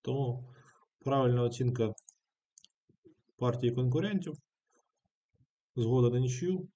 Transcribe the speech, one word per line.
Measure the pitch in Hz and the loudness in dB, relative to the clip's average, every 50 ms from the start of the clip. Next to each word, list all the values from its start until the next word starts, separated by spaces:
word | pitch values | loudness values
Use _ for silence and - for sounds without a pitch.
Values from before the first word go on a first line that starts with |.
Тому | - - 127 139 135 120 120 - - - - - - - _ _ _ _ _ _ | -4 -4 -2 -2 -2 -2 -4 -6 -10 -16 -20 -20 -20 -20 _ _ _ _ _ _
правильна | - 135 139 139 131 123 123 123 120 | -4 0 2 2 4 4 4 2 2
оцінка | 120 120 - 131 123 123 120 113 110 110 - _ - _ _ _ _ _ _ _ _ _ - - _ _ _ _ _ _ _ _ - _ _ _ _ _ | 0 -2 0 -2 -2 0 0 -2 -2 -2 -8 _ -20 _ _ _ _ _ _ _ _ _ -20 -20 _ _ _ _ _ _ _ _ -20 _ _ _ _ _
партії | _ 123 123 123 123 127 120 | _ -2 -2 0 0 0 0
конкурентів, | 120 127 127 127 123 160 196 214 208 185 170 160 151 - _ _ _ _ _ _ _ _ _ _ _ _ _ _ _ _ _ _ _ _ _ _ _ _ _ _ _ | 0 0 0 0 0 0 0 0 -2 -2 -4 -6 -12 -14 _ _ _ _ _ _ _ _ _ _ _ _ _ _ _ _ _ _ _ _ _ _ _ _ _ _ _
згода | 123 113 113 127 127 120 120 | -2 0 2 4 4 4 4
на | 123 123 | 4 2
нічию | 131 127 - - 175 185 185 180 - - _ | 0 -2 -2 -4 -2 -2 -2 -2 -4 -10 _